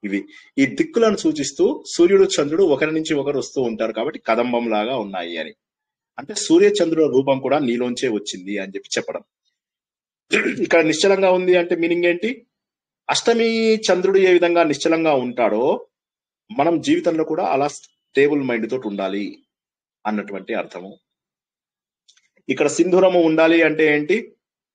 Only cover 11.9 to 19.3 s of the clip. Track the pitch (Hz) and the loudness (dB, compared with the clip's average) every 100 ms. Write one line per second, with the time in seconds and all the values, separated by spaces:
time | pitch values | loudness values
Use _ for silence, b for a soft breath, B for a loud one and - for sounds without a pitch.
11.9 | 170 175 175 220 269 _ _ _ _ _ | 0 0 0 -4 -8 _ _ _ _ _
12.9 | _ - 135 - 233 226 226 226 220 220 | _ -6 -2 0 2 2 2 2 2 2
13.9 | 185 190 196 190 175 170 170 165 139 160 | 0 2 2 4 4 4 2 2 0 0
14.9 | 160 160 143 123 120 113 107 131 214 - | 0 2 0 -2 -2 0 0 0 -2 -6
15.9 | _ _ _ _ _ - 117 156 165 131 | _ _ _ _ _ -8 -2 0 0 0
16.9 | 170 175 160 156 156 190 139 143 - - | 0 0 -2 -2 -4 -2 -2 -2 -6 -16
17.9 | _ _ - 143 147 131 120 110 127 113 | _ _ 0 2 2 -2 -4 -4 -6 -6
18.9 | 101 95 101 101 | -6 -6 -6 -8